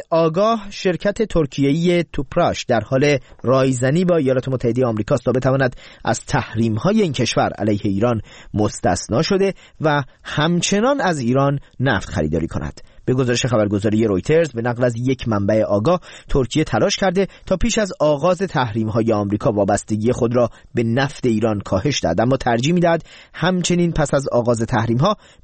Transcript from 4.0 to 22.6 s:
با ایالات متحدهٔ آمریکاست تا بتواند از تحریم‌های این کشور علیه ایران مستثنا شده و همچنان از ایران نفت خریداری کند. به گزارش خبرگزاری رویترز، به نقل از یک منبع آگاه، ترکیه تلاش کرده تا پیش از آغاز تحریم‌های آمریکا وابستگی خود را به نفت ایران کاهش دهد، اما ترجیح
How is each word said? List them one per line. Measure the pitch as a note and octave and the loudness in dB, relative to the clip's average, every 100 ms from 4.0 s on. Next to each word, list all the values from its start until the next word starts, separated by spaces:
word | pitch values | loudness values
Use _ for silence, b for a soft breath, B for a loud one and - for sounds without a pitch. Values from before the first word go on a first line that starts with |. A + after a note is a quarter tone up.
| F3+ | 2
با | E3 | 2
ایالات | C3 B2+ C3 | 2 0 0
متحدهٔ | C3 A#2+ A#2 B2 | -2 0 0 0
آمریکاست | A2 G#2 C#3 - | 0 -2 -2 0
تا | |
بتواند | B2 B2+ C3+ C3 - B B - | 0 2 2 0 -4 B B -6
از | A2 - | -4 -2
تحریم‌های | C#3+ - A2 A2+ A2 F3 A3 | -4 -4 -2 0 0 0 2
این | F#3 | 0
کشور | B2 A2+ - A2+ - | 0 -2 0 -2 0
علیه | G#2+ G2+ | -2 0
ایران | G#2 G2 A#2+ A2+ B B B | 0 0 0 0 B B B
مستثنا | G2 G#2 - G#2 F2 - A#2 | -2 -2 0 -2 -2 -2 -2
شده | D#3+ G3 G3 - B - | 0 2 0 -2 B -4
و | D3+ D3 C3 b | -2 0 -4 b
همچنان | - - D#3 F3 - G3+ A#3+ C#4+ | -8 -4 0 0 0 0 2 0
از | F#3 D#3 | 0 -2
ایران | A#2 C3 C#3 C#3+ b - | 0 2 2 -2 b -4
نفت | C3 G2 - | 0 0 -2
خریداری | - D#2 D#2+ D#2+ | -4 -2 -2 -4
کند. | - D2+ - b b - | -6 -8 -12 b b -2
به | B2+ | 0
گزارش | B2+ A#2 B2+ | 0 0 0
خبرگزاری | A#2+ G#2 G2+ G#2 G#2+ | 0 2 0 0 2
رویترز، | A2+ F#2 - D#3 D#3+ | 2 0 2 2 2
به | B2 | -2
نقل | B2 A#2+ | -4 0
از | B2+ A#2 | 0 0
یک | B2+ C3 A#2 | -2 -2 -2
منبع | G#2 G2+ A2 | -2 2 2
آگاه، | G#2+ G2+ A#2 F3 B B - | 2 0 2 0 B B -2
ترکیه | C#3+ B2 D3+ | 0 0 0
تلاش | D#3 A2 G2+ - | 0 0 0 0
کرده | F#3+ F3+ F#3+ B - | 0 0 -2 B -4
تا | F#3 | 0
پیش | A#3 A3 | 0 0
از | G3 - | -2 0
آغاز | D3+ D3 E3+ F3 | 0 2 2 0
تحریم‌های | F#3+ D3+ A#2+ A2 A2 A2+ A2 | -2 -2 -2 -2 -2 0 0
آمریکا | G#2+ G2+ G#2+ C3+ | 0 0 0 0
وابستگی | G#2 G2 G2+ - G#2+ A2 | 0 2 0 -2 -2 0
خود | B2 A#2 A#2+ | 0 0 2
را | A#2 B B A#2+ | 0 B B -4
به | |
نفت | A2+ A#2 C#3 - B2+ | -2 0 -2 -2 0
ایران | A2 A2 G#2 | 0 0 -2
کاهش | - - C#3+ - | -2 -2 0 -2
دهد، | E2 F2+ | -2 0
اما | A#2 C3+ | 2 2
ترجیح | B2 A#2 | 0 0